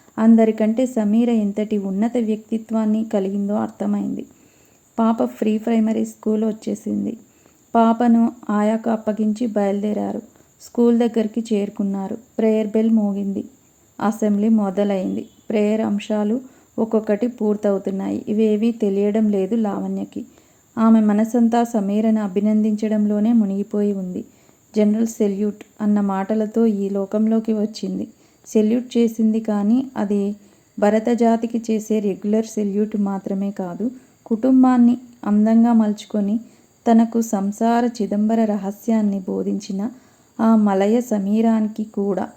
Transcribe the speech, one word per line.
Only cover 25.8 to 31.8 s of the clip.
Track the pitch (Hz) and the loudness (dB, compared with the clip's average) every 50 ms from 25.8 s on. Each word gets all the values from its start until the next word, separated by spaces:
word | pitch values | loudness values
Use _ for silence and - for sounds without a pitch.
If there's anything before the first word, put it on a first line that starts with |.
అన్న | 214 214 208 208 | 0 0 2 2
మాటలతో | 202 196 190 190 196 - 214 220 214 214 214 226 233 | 0 0 -2 -2 -2 -2 -2 -2 -2 -2 0 2 2
ఈ | 226 208 196 202 196 | 2 2 0 -2 -2
లోకంలోకి | 196 196 196 190 - 214 220 220 220 226 220 226 220 | -2 -4 -4 -2 0 0 2 2 2 0 0 0 -2
వచ్చింది. | 214 208 214 214 - - 190 185 190 214 - - _ _ _ _ _ _ | -2 -2 -4 -4 -8 -8 -6 -6 -6 -8 -10 -12 _ _ _ _ _ _
సెల్యూట్ | - - 220 214 214 233 247 240 - - | -2 2 2 2 4 2 0 -2 -2 0
చేసింది | 233 233 226 226 - 226 220 214 220 | 2 2 2 2 0 0 0 0 0
కానీ | 220 220 208 202 202 208 233 254 262 254 - | -2 -2 -2 0 2 2 2 2 0 -2 -6
అది | - 208 196 208 202 196 202 208 - - - _ _ _ _ _ - | -6 -4 -2 0 -2 -2 -2 -4 -8 -14 -20 _ _ _ _ _ 0
భరత | 208 208 214 220 220 240 | 2 2 2 2 2 0
జాతికి | 240 226 233 226 226 226 233 233 - 233 226 - | 0 2 2 2 2 0 -2 -4 -6 -6 -4 -2
చేసే | 220 214 | -4 -4